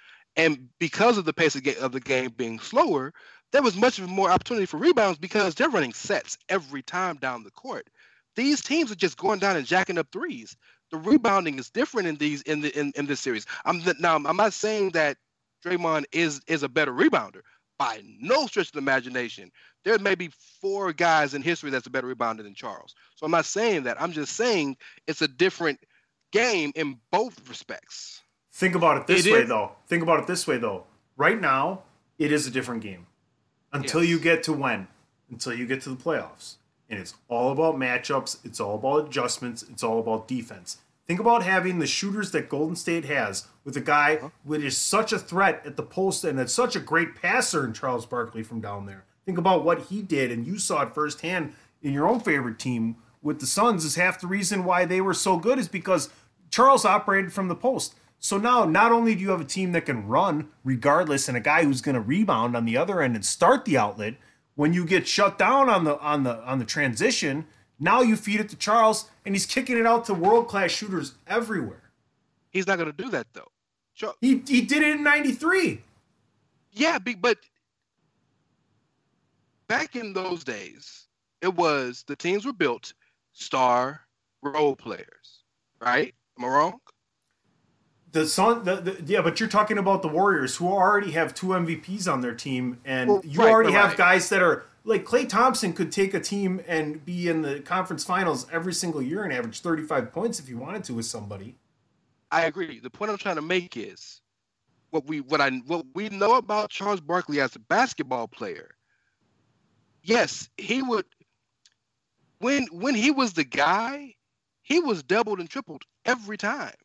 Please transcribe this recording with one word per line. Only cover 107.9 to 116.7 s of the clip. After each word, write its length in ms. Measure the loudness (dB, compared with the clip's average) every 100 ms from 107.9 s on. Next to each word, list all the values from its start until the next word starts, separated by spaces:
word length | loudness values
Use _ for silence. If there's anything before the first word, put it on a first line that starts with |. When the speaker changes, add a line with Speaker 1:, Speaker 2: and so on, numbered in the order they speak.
| -2 -6 -4 -6
Speaker 1:
player. 480 | -8 -10 -10 -16 _ _ _ _ _ _ _ _ _ _ _ _ _
Yes, 440 | 0 2 2 -2 -14 -14
he 260 | -4 -4
would. 240 | 0 -2 -4 _ _ _ _ _ _ _ _ _ _ _ _ -6
When, 280 | 0 0 -2
when 240 | -4 -2
he 160 | 2 2
was 220 | 2 0
the 100 | 0
guy, 720 | -2 2 2 2 -2 -8 -14 -20 _ _ _ _
he 160 | 0 0
was 240 | 2 -2
doubled 380 | 0 0 0 -4
and 100 | -8
tripled 320 | -10 -12 -16 -20 _
every 320 | -2 -2 -4 -8
time. 380 | -6 -6 -8